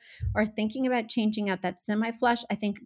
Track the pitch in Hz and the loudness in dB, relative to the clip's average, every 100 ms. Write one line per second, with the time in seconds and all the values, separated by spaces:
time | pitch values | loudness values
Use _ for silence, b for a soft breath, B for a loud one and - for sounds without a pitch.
0 | B B B 214 214 214 214 262 262 247 | B B B 0 0 0 -2 0 0 0
1 | 240 240 214 214 202 185 185 - - 214 | 0 2 2 2 0 0 -2 -2 -2 0
2 | 226 233 247 240 - 202 208 196 | 0 2 2 2 -2 -2 -2 -4